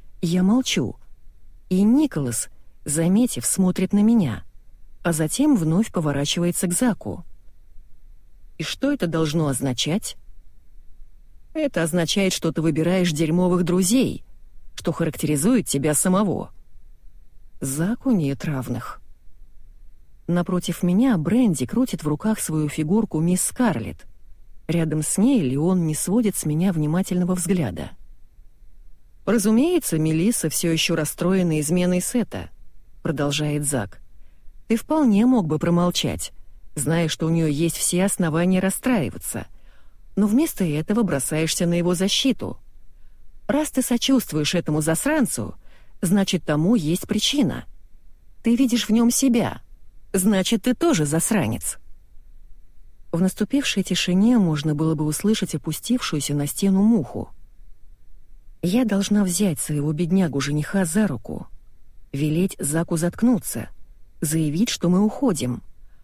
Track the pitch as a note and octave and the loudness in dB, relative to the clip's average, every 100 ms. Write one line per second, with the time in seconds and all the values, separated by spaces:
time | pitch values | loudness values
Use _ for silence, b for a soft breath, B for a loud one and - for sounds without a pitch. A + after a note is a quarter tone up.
0 | b - E3+ F3+ F#3 B3 B3+ F#3+ A2+ - | b -6 -2 2 4 2 2 -2 -2 -6
1 | - - - - - - - F#3 G#3 C4 | -18 -18 -20 -20 -20 -16 -2 2 6 6
2 | D#4 D#3+ C3 A2+ - - - - - C#3+ | 4 0 -2 -4 -6 -12 -20 -16 -4 0
3 | E3+ G3+ B3 - - - F3+ F3+ F#3 G3+ | 4 4 2 0 -4 2 2 2 2 4
4 | G#3+ A#3 D3+ G2 - - - - - - | 6 6 4 -2 -8 -18 -20 -20 -18 -6
5 | F3 D#3 D#3 - D4+ B3 D#3 E3+ A3+ F#3 | -2 0 -2 2 4 4 4 2 2 0
6 | D3 C#3+ D3 - F3 - F3+ F3 B3 F#3+ | 0 0 0 0 0 0 -2 2 0 0
7 | - - - - - - - - - - | -6 -10 -12 -16 -18 -20 -18 -18 -16 -16
8 | - - - - - - D#3+ - C4+ C#4+ | -16 -20 -20 -20 -18 -10 -8 -2 0 0
9 | F3 D#3+ D#3+ E3 D3+ C3 C#3 A#2+ D3 G3 | 0 0 2 2 0 0 -2 -2 -2 -2
10 | - - - - - - - - - - | -4 -12 -16 -16 -16 -20 -20 -20 -18 -16
11 | - - - - - D#4+ D4 F3+ D#3+ F3 | -16 -18 -20 -20 -10 -2 -2 0 0 0
12 | D#3+ G3+ F#3+ - E3 - D#3+ D3+ E3 F#3 | 0 2 0 0 -2 0 0 2 2 2
13 | F3 D3 D#3+ F3 F3+ F3 F3 F3+ F3+ B3+ | 2 0 2 2 4 2 2 2 2 2
14 | F#3+ - - - - - - - - - | 2 -2 -12 -20 -18 -16 -14 -6 -4 -2
15 | D#3+ - D3 D3+ F3 B3+ - C#3+ D3+ C#3 | -2 -2 0 2 4 2 2 0 0 2
16 | F#3+ F#3 G#3 - - - - - - - | 2 2 2 0 -6 -12 -18 -18 -18 -18
17 | - - - - - - C3+ C#3 F3+ A#3+ | -20 -18 -20 -18 -18 -8 -6 -2 -2 0
18 | C4+ G#3 C#3 C#3 - C3+ B2 A2+ - - | 2 2 2 -2 -4 -4 -4 -6 -8 -12
19 | - - - - - - - - - - | -16 -18 -18 -16 -16 -18 -18 -18 -20 -20
20 | - - - F3 E3+ F3+ - E3+ F3 F#3 | -20 -16 -2 -2 0 -2 -2 -2 2 4
21 | C4+ G3 D#3 A3+ A#3+ D3+ B2 A#3 B3+ F3 | 4 2 2 2 4 2 0 0 0 -2
22 | D3+ D3+ A3 G#3+ - D#3 D3+ - D#3 G#3 | -2 -2 0 -2 -2 0 0 -2 0 2
23 | A3 D#3 E3 F3+ - - A#3+ C3 F2+ - | 2 0 2 2 0 2 2 2 -4 -10
24 | - - - - - - - E3+ D#3+ D#3 | -16 -18 -20 -20 -18 -16 -2 0 2 0
25 | D3+ - A#3 C4+ C3 C#3 E3 F#3 D#3+ D3+ | -2 2 4 4 2 2 2 2 2 -2
26 | - G#3+ G#3+ - D#3 D3+ F#3+ E3 D3+ E3+ | 0 2 2 0 -2 2 2 2 0 0
27 | F#3+ F3+ F3+ F3+ F3 F#3 A#2+ F2+ C#2 - | 0 0 0 0 0 0 0 -4 -10 -12
28 | - - - - - - - - - - | -18 -18 -20 -20 -20 -20 -20 -18 -18 -20
29 | - - - A3 G3 A3 D#4+ F4+ - D#3 | -20 -10 0 2 4 4 4 2 0 0
30 | D#3 D#3+ G3 A#3+ D#3 - E3+ D#3+ F3 E3+ | 2 2 2 0 -2 -2 0 0 0 0
31 | D3 - E3+ F#3+ F3 D#3 D3 F3+ F3+ F3+ | -2 -2 0 2 2 0 0 2 2 0
32 | - B3 G3+ G2 - - - - - - | 0 -2 -2 -6 -12 -14 -16 -16 -18 -8
33 | D#3 C#3+ D3 C#3+ D3+ D3 C#3+ C3+ G2+ - | -4 -2 0 0 -2 -2 -2 -2 -4 -10
34 | - - - - - - - A3+ - D#4 | -18 -18 -18 -16 -18 -12 -2 -2 0 2
35 | C4 G3+ B3 B3+ D#3+ D3+ E3+ E3+ F3 - | 4 6 6 4 2 0 2 2 2 0
36 | E3+ - - - - - - - C#3+ E3 | -2 -4 -8 -12 -18 -16 -12 -6 0 0
37 | D#3+ - D#3+ E3 D#3 D3 E3 - - F3 | 0 -2 0 2 2 0 0 0 -2 0
38 | G3 - E3+ D#3+ F3 F#3 F#3+ - C4 A#3 | 0 0 0 2 2 2 0 -2 0 0
39 | A2+ - - - - - - - - - | 0 -6 -8 -8 -10 -16 -20 -20 -20 -20
40 | - - G3+ A3+ D#4+ - F3 D3+ D#3+ G#3+ | -8 0 2 4 2 0 -2 -2 0 0
41 | G3+ C#3 - D#3 D#3+ - F3 E3+ F3 F3 | 2 0 -2 -2 0 0 0 2 2 2
42 | G3 - C4+ - F2+ - - - - - | 0 2 0 0 -4 -10 -16 -18 -18 -16
43 | - - - - - C#4 D#4 - - A#3+ | -18 -16 -18 -14 -2 0 0 -2 0 0
44 | - C4+ - D#3 D3 F3 - D3+ D#3 E3 | 2 2 2 -2 0 0 0 0 0 0
45 | C#4 D#4 G#3 - G2+ - b b b b | 2 2 0 -2 -6 -10 b b b b
46 | F3 G3 F#3+ F3 - D3+ E3+ A#3+ D3+ F3 | 2 2 2 0 0 2 4 2 2 -2
47 | - G#3+ - C#4+ F#3 A#2+ - - - - | -2 -2 0 2 0 0 -10 -18 -18 -20
48 | - - - - A3+ A#3 C4 A#3 - A3 | -20 -20 -20 -4 2 4 4 2 2 4
49 | A#3 - C4+ A#3 C3+ - - - - - | 4 4 4 4 2 -4 -14 -20 -18 -18
50 | - F#3+ F#3+ G3 F#3 A3+ - A#3+ E4+ G#3 | -4 0 4 4 2 0 0 2 4 4
51 | D3 D#3+ - G#3+ A2 A2 - - - - | 2 2 2 2 0 -2 -6 -8 -12 -16
52 | - - - - - - - - - - | -16 -20 -18 -20 -16 -16 -16 -18 -18 -18
53 | - E3 F#3 - G#3 C#4 C4+ - - F3+ | -6 0 0 0 0 0 0 -2 -2 -2
54 | - F3+ A3 B3 F3+ D3+ D3+ D3 D#3+ D#3 | 2 4 6 6 4 2 0 0 0 0
55 | D3+ D3 G3+ A3 F#3 D#3 - D3+ - B3 | -2 0 0 0 -2 -4 -6 -6 -2 -2
56 | - D3+ C#3 D3 D3 - G3 F#3+ G#3+ A#3 | 0 -4 -2 -2 -2 0 2 4 6 4
57 | B2+ G2+ - - - - - - - - | 0 -8 -12 -14 -18 -18 -18 -16 -18 -18
58 | - - - - - - F3+ A3 A#3 G3 | -16 -16 -16 -18 -18 -6 0 2 2 2
59 | G3+ G#3 F#3+ F3 G3+ D3 - D3 D3 D#3 | 2 2 2 2 0 0 -2 -2 -2 -2
60 | E3+ F#3+ E3+ C3+ C3+ D3 D3 F#3+ E3+ G#3 | 2 2 2 0 -2 -2 0 -2 0 2
61 | G#3 B2+ - D2+ - - - - - - | 0 -2 -8 -10 -10 -16 -18 -20 -18 -18
62 | - C#3 D3+ D#3+ F#3 - C#3 D#3+ E3+ E3+ | -10 -2 0 2 0 -2 -4 -2 -2 0
63 | E3+ - A#3 A3+ - A2+ - - - - | -2 2 2 2 0 -8 -8 -12 -16 -18
64 | - - D3+ D#3+ D#3 D#3 A#3+ - F3 F3+ | -18 -8 -2 0 0 0 0 0 2 4
65 | G#3+ - C4 F3 - - - - - - | 2 2 0 0 -2 -4 -10 -18 -20 -20